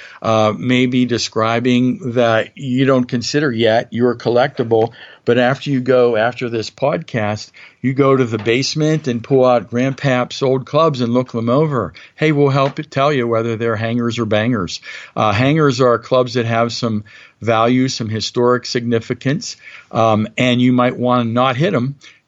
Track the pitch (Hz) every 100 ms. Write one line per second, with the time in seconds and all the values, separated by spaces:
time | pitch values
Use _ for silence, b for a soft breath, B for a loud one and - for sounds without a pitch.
0 | B B 101 110 107 104 123 123 127 127
1 | 123 117 - - 110 117 127 123 127 123
2 | 127 117 117 113 - - 143 123 135 131
3 | 123 127 113 147 151 117 113 113 - 117
4 | 123 120 - 120 143 - 117 113 113 B
5 | B B - 120 123 135 - 135 127 127
6 | 120 113 117 123 123 113 107 - 135 175
7 | 160 120 104 107 - B B B 127 135
8 | 139 135 127 113 107 117 135 156 156 156
9 | 143 120 107 135 127 120 98 120 131 131
10 | 143 127 123 - 139 131 120 147 165 131
11 | 120 123 127 117 117 127 156 135 90 -
12 | B - 156 147 143 139 139 139 147 -
13 | 139 147 117 113 117 113 117 107 113 120
14 | 117 120 110 104 110 120 85 - B B
15 | B - 110 101 131 160 147 123 131 117
16 | - 131 127 117 117 117 117 117 120 107
17 | 107 B B B 107 113 117 127 131 -
18 | 113 110 - - 123 123 - 127 120 117
19 | 113 123 131 160 - - B B B 113
20 | 113 107 107 - 127 123 127 127 123 -
21 | 123 123 117 117 131 123 175 156 127 139
22 | B B